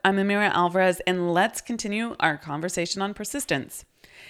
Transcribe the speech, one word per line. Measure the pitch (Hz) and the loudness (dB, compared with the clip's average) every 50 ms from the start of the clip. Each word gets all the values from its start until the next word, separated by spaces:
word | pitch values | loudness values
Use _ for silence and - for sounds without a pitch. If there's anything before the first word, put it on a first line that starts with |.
| - | 2
I'm | 196 196 | 2 4
Amira | 196 196 202 202 202 208 196 | 4 2 2 2 2 2 2
Alvarez, | - 170 175 175 170 190 185 185 180 180 - | 2 2 2 2 4 4 4 4 2 2 0
and | - 180 180 175 175 | -2 0 0 0 2
let's | 170 175 196 220 - - | 2 2 2 2 0 -6
continue | - - 240 220 - 208 202 220 226 233 - - | -8 -8 -8 -6 -4 -4 -4 -4 -4 -4 -4 0
our | - 160 147 | 0 0 0
conversation | 143 - 165 143 151 165 180 175 180 170 170 - 190 | 0 -6 -8 -6 -6 -4 -4 -4 -4 -4 -4 -4 -4
on | 196 202 202 | -4 -4 -6
persistence. | - - - - 285 - - 160 135 - - - - - _ _ _ _ - - - - - | -8 -10 -8 -6 -6 -4 -2 -4 -4 -4 -8 -14 -18 -18 _ _ _ _ -20 -20 -20 -20 -20